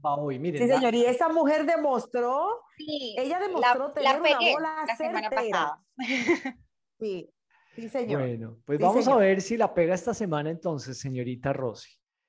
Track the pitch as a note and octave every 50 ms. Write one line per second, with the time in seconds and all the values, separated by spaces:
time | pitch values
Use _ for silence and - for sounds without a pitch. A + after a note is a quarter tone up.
0 | D3 D3 C#3+ C#3+ D3 C#3+ C3 B2+ D3+ F3+ D3+ C#3+ A#3+ A#3+ C4+ C4 B3+ A#3 A3+ A#3+
1 | A#3+ A#3+ B3 B3 E4+ D#4+ D#4+ E4 D4+ C#4+ D4+ D#4 D#4 D4+ E4 D#4+ D4+ C#4+ B3+ A#3
2 | B3 - - B3 A#3+ A#3+ C4 C#4+ E4+ G4+ A#4 A#4+ - _ _ - D4+ D4+ D4+ C#4+
3 | C4 A3+ G#3 A#3 C4 C#4 E4+ F#4 G4+ G4 F4+ D#4 B3 B3 B3 B3+ C#4 C#4+ C#4 D4+
4 | C#4 C4+ C4+ D#4 F4 D4+ C#4+ B3+ F4 E4+ C4+ D4+ D#4+ D#4 D#4 D#4 D#4 A3+ A3+ -
5 | D#4 G#3+ A#3+ A3 G#3+ G#3+ G#3+ A3 A#3 A3 F#3 E3+ D#3 D3 D#3 - _ _ _ -
6 | B3+ A3+ C4+ B3 A#3+ - E4+ - - C4 - - - _ _ _ _ _ _ _
7 | A3 G#3 F#3+ F3 F3 - _ _ _ _ _ _ _ _ _ A#3 A3+ G#3+ - C4
8 | A#3+ - C#3+ C#3+ C3 B2+ A#2+ A2+ A2+ A2+ A2+ - _ - C#3+ D3+ F3+ F#3 G#3+ B3+
9 | A#3+ B3+ C#4 A3+ G3 F#3+ F#3+ F#3+ F#3 - A#3 A3+ G#3+ - - F3+ E3+ E3 F#3 F3+
10 | - A#3+ G#3+ - A3 F3+ D#3 D3 D3 D#3 E3+ E3 - F3 D#3 C3+ - C3+ B2 -
11 | - C3+ C3 B2+ B2 B2+ B2 A#2+ B2+ C#3 C#3 C#3 C3 A#2 G2+ - - - _ _
12 | _ _ _ _ _